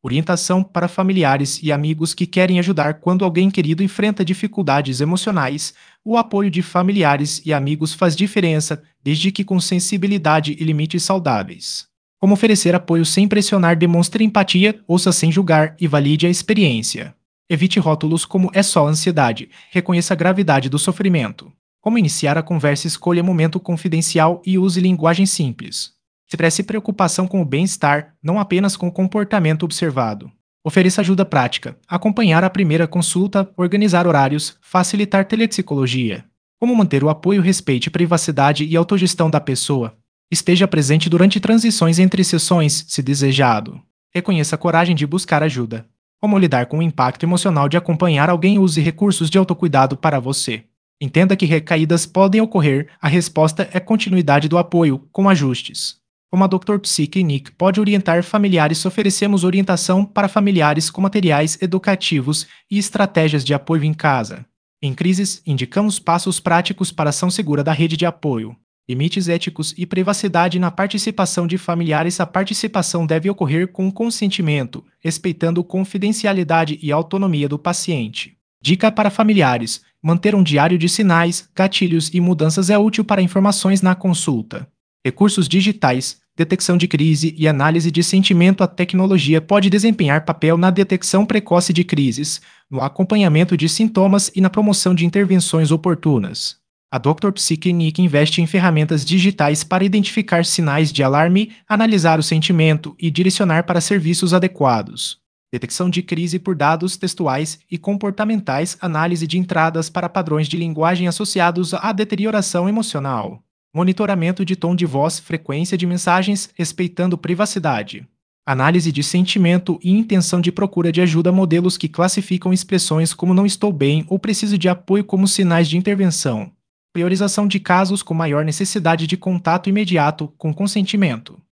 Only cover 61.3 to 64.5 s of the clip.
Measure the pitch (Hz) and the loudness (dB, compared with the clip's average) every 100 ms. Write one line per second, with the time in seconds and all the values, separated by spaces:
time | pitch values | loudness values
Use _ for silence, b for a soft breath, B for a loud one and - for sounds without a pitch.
61.3 | 147 156 - 185 185 196 190 - 160 127 | 2 0 -2 -4 -2 -2 -2 0 -2 -2
62.3 | 156 - b b 202 196 - 196 190 160 | -4 -6 b b -4 -4 -2 0 2 2
63.3 | 151 131 143 - 165 151 156 151 131 110 | 0 0 -4 -2 -2 0 -2 0 0 -4
64.3 | 92 120 | -10 -18